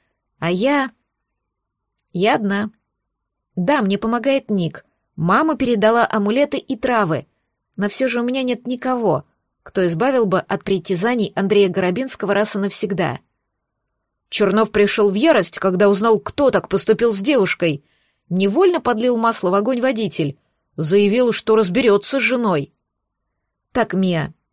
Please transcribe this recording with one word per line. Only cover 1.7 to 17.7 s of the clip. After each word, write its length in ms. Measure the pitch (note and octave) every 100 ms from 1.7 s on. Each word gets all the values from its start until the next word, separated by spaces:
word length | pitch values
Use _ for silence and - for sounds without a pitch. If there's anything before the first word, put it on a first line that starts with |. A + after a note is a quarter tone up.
| _ _ _ _
Я 220 | F3 G#3
одна. 360 | C4+ G3+ G3+ G#3+ _ _ _ _ _ _ _ _ -
Да, 240 | F3+ C#4+
мне 160 | G3 G3+
помогает 540 | A3+ A#3+ C4 C4+ -
Ник. 340 | G3+ D#3+ - _ _ _ -
Мама 400 | E3+ A3+ D#4+ C4
передала 500 | B3 A3+ G#3+ A#3 -
амулеты 480 | A3 G3+ B3 D4 C#4
и 180 | - C4
травы. 500 | B3 A#3 F3+ D3 - _ _ _ _ -
Но 120 | G3+
всё 200 | - C4
же 120 | A#3+
у 40 |
меня 180 | A#3+ C4
нет 240 | B3+ B3 B3
никого, 580 | B3 B3+ B3 G#3 C#3+ - _ _ _
кто 240 | - - F3+
избавил 400 | E3 B3+ C4 G#3
бы 140 | F3+
от 220 | - F#3+
притязаний 680 | - F#3+ - F3 A3+ B3 G3
Андрея 360 | - G3 G3+ G3
Горобинского 640 | F#3 F3+ F3+ C4+ - G3
раз 200 | G3+ G#3+
и 40 | G3+
навсегда. 600 | G3 - G#3 F#3+ D#3 B2+ _ _ _ _ _ _ _ _ _ _ -
Чернов 420 | - G3 G#3 A3
пришёл 400 | G#3 G3+ - G#3
в 40 |
ярость, 440 | G3 D#4+ B3+ F3 -
когда 300 | F#3+ F#3 G#3
узнал, 320 | G3 A3+ G#3
кто 300 | - - C4+
так 180 | F#3 -
поступил 460 | F#3+ - G3 A#3
с 40 | G3
девушкой. 640 | A3 C4+ F#3 - E3